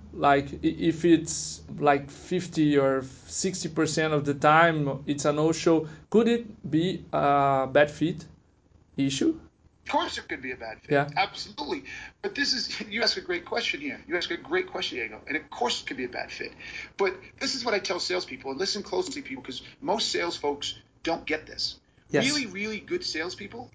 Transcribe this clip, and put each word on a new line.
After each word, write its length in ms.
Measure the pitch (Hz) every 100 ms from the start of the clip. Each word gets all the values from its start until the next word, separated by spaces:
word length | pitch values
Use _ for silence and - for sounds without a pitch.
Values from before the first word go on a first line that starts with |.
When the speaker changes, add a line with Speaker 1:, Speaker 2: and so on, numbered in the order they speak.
| -
Speaker 1:
Like 400 | - 147 143 139
i-, 40 | - 160 156 170
if 120 | 160 175
it's 560 | 160 151 - - - - -
like 300 | 143 143 143
fifty 680 | - - 180 180 165 151 143
or 260 | 135 135 131 - -
sixty 440 | - 190 185 175
percent 440 | - 156 165 156
of 120 | 151 147
the 80 | 143
time 680 | 151 156 170 156 139 131 -
it's 180 | 143 151
a 80 |
no-show, 540 | 147 160 160 175 160 156 - -
could 180 | 208 233
it 420 | 233 - - -
be 360 | 151 180 - -
a 560 | 151 143 143 139 135 131
bad 180 | 135 147
fit 360 | - 156 185 - - _ _ _ _ _ -
issue? 420 | 139 139 320 320 - _ _ _ -
Speaker 2:
Of 40 |
course 280 | 294 349 -
it 80 | -
could 120 | 143
be 80 | 127
a 40 | 123
bad 240 | 113 107
fit. 100 | -
Speaker 1:
Yeah. 180 | 143 147 147
Speaker 2:
Absolutely. 680 | 202 - - - 302 151 - - - -
But 140 | 196 -
this 180 | -
is, 260 | 240 196 -
<laughs> 60 | 214
you 140 | 208
ask 160 | 226 196
a 40 |
great 240 | 175 175 -
question 360 | 220 - 156
here. 180 | 143 110 -
You 80 | 175
ask 140 | 165
a 80 | 165
great 300 | 135 180 185
question, 320 | 180 180 139
Diego. 200 | 113 107 -
And 80 | 147
of 140 | -
course 320 | - 240 -
it 60 | -
could 100 | 135
be 80 | 123
a 40 |
bad 220 | - -
fit. 220 | - - - - - - -
But 180 | 196 - - -
this 160 | 262 -
is 100 | 233
what 80 |
I 60 | 202
tell 200 | - 180
salespeople, 520 | - 180 - 127 135
and 80 | 135
listen 240 | 196 208
closely, 400 | - - - 143
people, 200 | - 135
'cause 200 | - 123 - -
most 300 | 143 214 -
sales 260 | 175 170 -
folks 380 | 147 143 - - - _
don't 240 | - 165 -
get 220 | 151 -
this. 320 | - - - _ _ -
Speaker 1:
Yes. 140 | 147 254
Speaker 2:
Really, 220 | 294 233
really 320 | 185 214 208
good 240 | - 180 -
salespeople 640 | 156 170 185 202 233 240